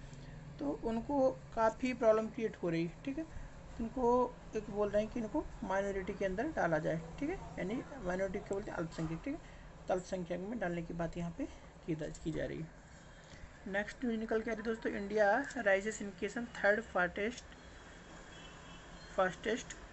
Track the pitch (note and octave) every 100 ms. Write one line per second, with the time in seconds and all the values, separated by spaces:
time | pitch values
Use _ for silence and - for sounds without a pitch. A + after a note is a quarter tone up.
0 | - - - - - - C#4+ D4+ A#3 A3+
1 | A3+ C#4+ C4 C4 - - A3 A3 B3+ B3
2 | A3+ A3 A3 - A3 F3 F3+ E3 E3+ -
3 | - C#4 D#4+ - - - - - A3+ B3+
4 | A#3+ B3 B3 - - A3 G#3+ G3+ G#3 G#3
5 | G#3+ B3 G#3+ D4+ F#4 - G3+ F#3+ G3+ G3
6 | F#3 F#3+ G3 F#3 C#4+ D#4 F3+ D#3 D#3+ D#3+
7 | - - C#4+ G4 - - F3+ A#3+ - B3+
8 | F#3 F#3 F#3+ G3 G3+ G3 G#3 - E3 -
9 | D#3+ E3 - D#4 - - - - - F#3+
10 | F3+ F#3+ F3 F3 F#3 A#3+ F#3 E3+ E3+ E3+
11 | E3 F3 E3+ E3+ D4+ - - - - D#3
12 | D#3 D#3+ E3 D3+ C3+ C#3 D#3+ - - -
13 | - - - - - - - F#3+ G#3 -
14 | B3 A3+ A3 A3 A3+ A3 A3+ A3+ B3+ A3+
15 | G3+ G#3+ G3+ A3 C#4 - G#3 G3 G3+ G#3+
16 | G3+ F#3+ G3+ A#3+ A#3+ - G3+ G#3+ A3 G3
17 | F3+ E3+ G#3 A#3+ - - - - - -
18 | - - - - - - - - - -
19 | - - F#3 F3 A3+ A#3 - - -